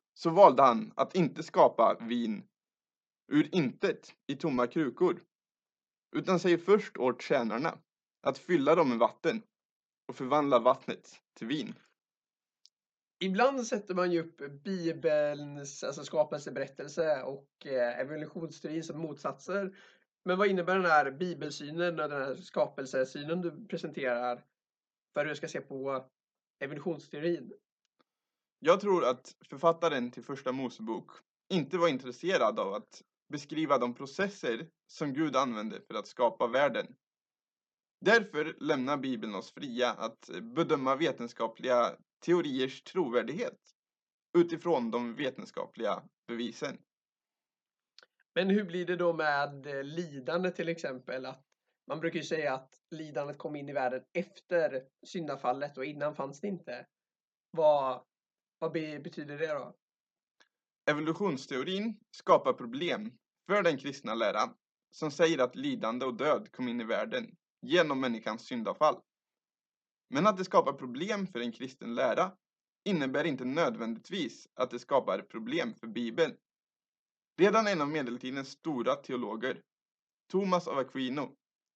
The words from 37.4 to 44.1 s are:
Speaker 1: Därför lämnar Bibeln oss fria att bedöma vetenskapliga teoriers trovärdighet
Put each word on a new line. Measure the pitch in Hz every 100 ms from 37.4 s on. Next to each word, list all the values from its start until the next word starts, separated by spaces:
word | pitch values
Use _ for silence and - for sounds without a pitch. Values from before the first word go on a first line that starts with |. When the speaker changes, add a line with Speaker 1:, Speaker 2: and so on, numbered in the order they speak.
| _ _ _ _ _ _
Speaker 1:
Därför | 190 226 202 147 156 -
lämnar | 147 143 127 143
Bibeln | 131 113 110
oss | 95 -
fria | - 139 117 123
att | - 113 - - 90
bedöma | 117 127 147 147 131 135
vetenskapliga | 160 123 120 - 113 - 127 123 107 - _ _
teoriers | - 175 147 131 131 -
trovärdighet | - 185 131 123 123 170 - - _ _ _ _ _